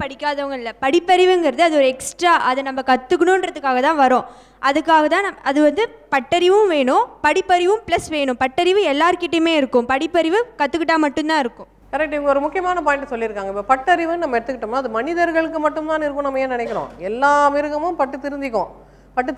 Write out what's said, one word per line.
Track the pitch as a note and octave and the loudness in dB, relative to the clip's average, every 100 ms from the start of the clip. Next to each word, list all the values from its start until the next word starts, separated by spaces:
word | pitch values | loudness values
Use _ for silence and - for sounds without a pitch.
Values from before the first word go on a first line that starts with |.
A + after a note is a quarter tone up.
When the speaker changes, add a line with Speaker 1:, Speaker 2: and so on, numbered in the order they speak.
Speaker 1:
படிக்காதவங்க | C#4 C4+ D4 C#4+ C#4 C4+ | -4 -6 -6 -4 -6 -8
இல்ல. | A#3 A3 | -10 -4
படிப்பறிவுங்கிறது | C4+ E4 F4 F4+ F#4 F#4 D#4+ A#3+ E4+ | 0 0 4 4 6 4 2 2 2
அது | D#4 | 4
ஒரு | C4 | 2
எக்ஸ்ட்ரா, | B3+ - - F4 D#4+ - | 0 -8 -2 2 2 2
அதை | B3+ C#4 | -2 -4
நம்ம | C4 C4 | -4 0
கத்துக்கணுன்றதுக்காக | B3+ B3+ F4+ E4+ F#4+ F#4 E4 C#4 B3+ C4+ | 0 0 2 4 2 0 -4 -2 0 2
தான் | D#4+ | 4
வரோம். | B3+ B3 - - - _ C4+ | 4 2 0 -12 -20 _ 0
அதுக்காக | C#4+ D#4 D#4+ D4+ | 0 4 4 4
தான் | E4 G4+ | 2 -2
நம்-, | - - | -4 -2
அது | C#4 D4+ | 2 4
வந்து | D4 A4+ - - C#4+ | 2 -2 -6 -4 -4
பட்டறிவும் | B3+ F4 F4 G4 G#4+ | 0 2 4 4 4
வேணும், | D4+ B3 E4+ - - D4+ | 2 2 2 0 -2 0
படிப்பறிவும் | D4+ F#4+ F4+ F4 A4 A4 | 0 2 2 2 0 0
ப்ளஸ் | E4+ - D#4 | -4 -2 -4
வேணும். | C#4 B3 | -2 -2
பட்டறிவு | C4 C4 F4 F#4+ F#4 | -2 0 2 2 2
எல்லார்கிட்டயுமே | C#4 E4 F4 E4+ E4 E4 D#4+ | 2 0 0 -2 0 2 2
இருக்கும், | C4+ B3 B3 | 2 0 0
படிப்பறிவு | C4 D#4+ E4+ D#4+ G4 A#4+ - | -2 0 0 2 0 -2 -4
கத்துக்கிட்டா | C#4+ D#4+ D#4+ D#4+ D4+ | -2 -2 0 2 0
மட்டும்தான் | D#4 D4+ D#4+ B3 | -2 -2 -2 -2
இருக்கும். | - G3 _ - | -6 -18 _ -8
Speaker 2:
கரெக்ட். | C4+ D4+ D4 | -4 -4 -2
இவங்க | C#4+ C#4 | 0 0
ஒரு | D4 | 0
முக்கியமான | E4+ F4+ F4+ D4+ | -2 -2 -2 -2
பாயிண்ட் | C#4 C#4 | -2 -4
சொல்லியிருக்காங்க. | A#3+ A3+ G#3 G3 | -6 -6 -6 -8
இப்ப | G3 G3+ | -8 -2
பட்டறிவுன்னு | C4 C4 F4 E4 E4+ D#4+ | -2 2 0 0 -4 -2
நம்ம | A#3+ | -4
எடுத்துக்கிட்டோம்னா | A3+ B3+ G#3+ B3 | -4 -8 -6 -6
அது | B3+ A3 | -4 -4
மனிதர்களுக்கு | C4+ E4+ E4+ D#4+ D#4+ D#4+ D4+ | -4 -2 0 0 -2 -2 -2
மட்டும்தான் | D4+ D#4 D#4 D4+ | -2 -4 -2 -2
இருக்கும் | C#4 C#4 | -4 -4
நம்ம | C4+ | -4
ஏன் | C4+ B3 | -4 -4
நினைக்கிறோம்? | A#3 G#3 C3+ A#2+ F3+ | -4 -6 -8 -10 -8
எல்லா | A#3 C#4 D4 C#4+ C#4+ | -2 2 4 2 0
மிருகமும் | D4 D4 D#4 E4+ | -2 -4 -4 -2
பட்டு | C4+ C4+ C#4+ | -4 -4 -8
திருந்திக்கும், | C#4+ C#4 A3+ E3 - - - _ - | -8 -4 -4 -4 -8 -20 -20 _ -6
பட்டு | B3+ | -4